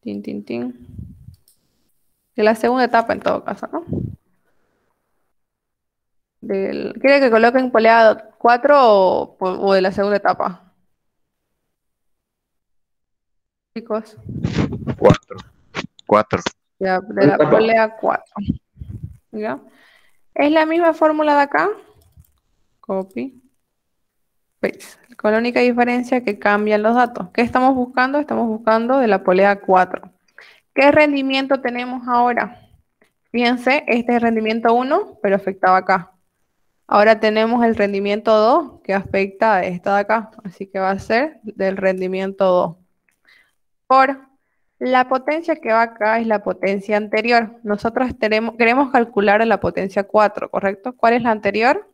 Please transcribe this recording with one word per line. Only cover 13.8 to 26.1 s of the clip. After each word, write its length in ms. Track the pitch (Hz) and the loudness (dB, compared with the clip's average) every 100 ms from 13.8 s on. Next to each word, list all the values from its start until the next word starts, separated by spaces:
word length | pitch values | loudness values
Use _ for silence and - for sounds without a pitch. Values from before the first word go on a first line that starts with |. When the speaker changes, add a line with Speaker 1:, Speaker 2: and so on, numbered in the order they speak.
| 226 220 220 - - - - - - - - - | -8 -10 -10 -20 -14 -8 -6 -4 -6 -6 -10 0
Speaker 2:
Cuatro. 400 | 101 - _ 98 - _ _ - - _ - | 2 2 _ -20 -20 _ _ -12 -12 _ 0
Cuatro. 320 | 104 107 92 - _ _ _ | 0 2 -4 -6 _ _ _
Speaker 1:
Ya, 220 | 190 185 | -4 -4
de 260 | 190 202 196 | -4 2 2
la 80 | 196 | 4
Speaker 3:
Etapa. 140 | - | 2
Speaker 1:
polea 480 | 220 220 226 220 - | 2 2 2 0 -2
cuatro. 360 | - - _ - 202 - _ _ - - - - _ | -4 -4 _ -12 -8 -8 _ _ -18 -16 -16 -20 _
¿Ya? 280 | 220 214 269 - _ _ _ _ _ _ | -10 -10 -10 -16 _ _ _ _ _ _
Es 160 | - 294 | -2 2
la 160 | 320 311 | 2 2
misma 280 | 330 339 | 2 0
fórmula 420 | 320 311 302 302 285 | 2 0 2 2 2
de 60 | |
acá. 280 | 285 294 349 427 _ _ _ _ _ _ _ _ _ _ | 2 0 -2 -4 _ _ _ _ _ _ _ _ _ _
Copy. 640 | - 190 190 233 262 - _ _ _ _ _ _ _ _ _ _ _ _ | -8 -8 -6 -10 -10 -14 _ _ _ _ _ _ _ _ _ _ _ _
Paste. 240 | - - - - _ - | -6 -6 -20 -20 _ -4
Con 160 | 214 | 0
la 60 | 220 | 0
única 200 | 240 247 | 0 0
diferencia 640 | 247 240 240 247 247 | 0 2 0 0 -2